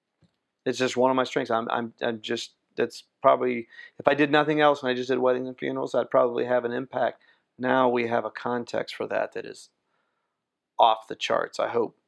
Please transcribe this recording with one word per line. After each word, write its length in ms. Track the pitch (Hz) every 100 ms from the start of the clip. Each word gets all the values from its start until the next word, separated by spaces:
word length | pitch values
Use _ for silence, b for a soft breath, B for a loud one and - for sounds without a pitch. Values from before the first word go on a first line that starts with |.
| _ _ _ _ _ _
It's 140 | 131 120
just 180 | 127 123
one 140 | 127
of 60 | 131
my 80 |
strengths. 260 | 123 143 127
I'm, 180 | 113 117
I'm, 220 | 120 117 -
I'm 200 | 123 113
just, 320 | 113 117 - _ _ -
that's 280 | 120 - - _
probably, 480 | 135 131 127 120 113 B B -
if 100 | 143
I 60 |
did 160 | 139 147
nothing 300 | 151 147 151
else 220 | 147 143
and 80 | 127
I 40 |
just 140 | 123 127
did 80 | 127
weddings 280 | 127 127 131
and 100 | 127
funerals, 360 | 139 135 135
I'd 160 | 123 117
probably 360 | 131 127 120 123
have 180 | 123
an 80 | 120
impact. 480 | 123 131 127 117 - b b b -
Now 300 | 127 131 127
we 180 | 120 117
have 160 | 117
a 60 | 107
context 640 | - 120 123 117 113 -
for 120 | - 107
that 240 | 104 110
that 120 | 110
is 240 | 110 107 - _ _ _ _ _ _ _ _ _ _ -
off 280 | 117 110 -
the 80 | -
charts. 420 | - - - -
I 100 | 110
hope, 280 | 117 110 _